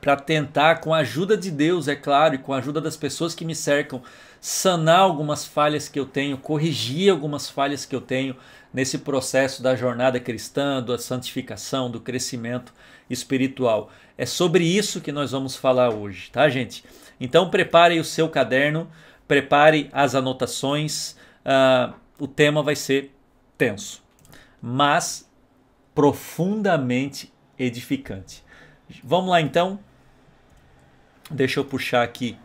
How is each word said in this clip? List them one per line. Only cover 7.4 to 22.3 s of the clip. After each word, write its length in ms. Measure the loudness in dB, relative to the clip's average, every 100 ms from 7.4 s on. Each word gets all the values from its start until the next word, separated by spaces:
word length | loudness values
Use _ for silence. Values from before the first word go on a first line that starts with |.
| -8
falhas 340 | -2 -2 -2
que 100 | -6
eu 60 | -8
tenho 340 | -4 -4 -4 -8 -16 -20 _
nesse 240 | -4 -4 -4
processo 680 | -2 -4 0 0 0 0
da 140 | -2 0
jornada 420 | -2 0 0 0
cristã, 640 | -4 -8 -6 -4 -2 -2
da 140 | -4 -6
santificação, 960 | -4 -8 -6 -10 -10 -12 -6 -4 -4
do 100 | -6
crescimento 720 | -8 -6 -6 -8 -6 -8 -10 _ -20 -20 _
espiritual? 800 | -10 -2 0 0 0 0 0 -2 -16 _ -10
É 80 |
sobre 400 | -8 0 2 2
isso 380 | 2 0 0 -6
que 100 | -8
nós 200 | -4 -4
vamos 220 | -4 -6
falar 360 | -2 2 4 4
hoje, 400 | 2 -8 -12 -10
tá, 180 | 2 2
gente? 340 | 2 -6 -10 -20 -20 -20 _
Então 300 | 2 2 4
prepare 500 | 0 4 6 6 4
o 40 |
seu 220 | -2 0 0
caderno, 640 | 2 2 2 2 0 -6 -14 -20 _ _
prepare 600 | 0 4 6 6 6 0
as 220 | 0 2
anotações, 1000 | 2 -2 -2 -4 -2 -2 -2 -4 -6 -10 -14 -20 _
ah, 480 | 0 4 6 4 2 -6 _ _
o 80 |
tema 360 | -10